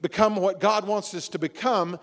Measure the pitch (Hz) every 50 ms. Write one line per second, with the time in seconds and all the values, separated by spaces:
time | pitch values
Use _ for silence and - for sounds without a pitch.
0 | - 170 - - 220 214 214 202 180 196 190 180 185 202 214 214 196 196 208 208
1 | - - - 175 - - - 180 156 151 - - - 254 240 202 175 170 180 175